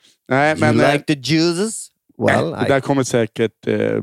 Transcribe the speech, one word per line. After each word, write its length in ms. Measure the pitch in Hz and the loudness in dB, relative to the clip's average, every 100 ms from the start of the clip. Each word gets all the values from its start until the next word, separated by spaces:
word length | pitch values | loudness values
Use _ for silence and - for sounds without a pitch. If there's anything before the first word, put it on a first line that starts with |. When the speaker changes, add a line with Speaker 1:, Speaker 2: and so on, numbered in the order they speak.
| _ _ - | _ _ -4
Speaker 1:
Nej, 240 | 131 151 | 0 0
Speaker 2:
You 80 | 156 | 2
Speaker 1:
men, 200 | 151 151 | 2 4
eh, 140 | 147 | 2
Speaker 2:
like 120 | 143 - 147 | 2 -2 -4
the 180 | 123 | 0
juices? 540 | 156 170 170 220 - - _ _ - 117 | 0 0 0 -4 -6 -14 _ _ -4 0
Well, 220 | 123 151 | 0 0
Speaker 1:
nej, 80 | - | -2
det 60 | 123 | 0
Speaker 2:
I 40 | |
Speaker 1:
där 100 | 139 | 0
kommer 240 | 131 139 | 0 -2
säkert, 640 | 127 123 110 - 113 - - | 0 0 0 -2 -4 -4 -4
eh, 80 | 107 | -2
bli 240 | 107 110 | 0 -2